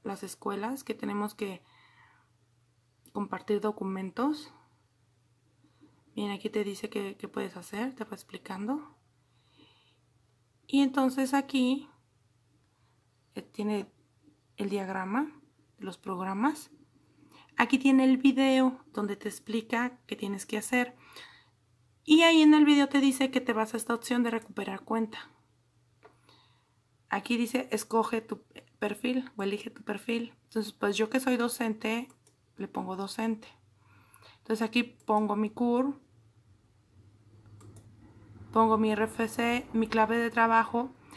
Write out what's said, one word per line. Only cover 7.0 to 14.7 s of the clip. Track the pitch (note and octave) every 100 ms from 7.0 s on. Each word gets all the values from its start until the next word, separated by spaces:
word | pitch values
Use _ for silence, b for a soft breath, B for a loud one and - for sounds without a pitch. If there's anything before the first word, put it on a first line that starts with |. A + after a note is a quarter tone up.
| G3 G3+
qué | G3
puedes | G3+ F#3+ F3+
hacer, | F3+ G3+ B3+
te | C4
va | G#3+
explicando. | G3 - F#3 - F#3+ G#3 D4 - _ _ _ b b b b b b b b _ _ _ _ _ _ -
Y | C#4
entonces | C#4 C4+ C4 C4 C4
aquí, | C#4 C4+ C4+ B3 C#4+ - _ _ _ _ _ _ _ _ _ _ _ _ _ _
eh, | G#3+
tiene | - - G#3 G#3 G3 _ _ _ _ _ _ -
el | G3+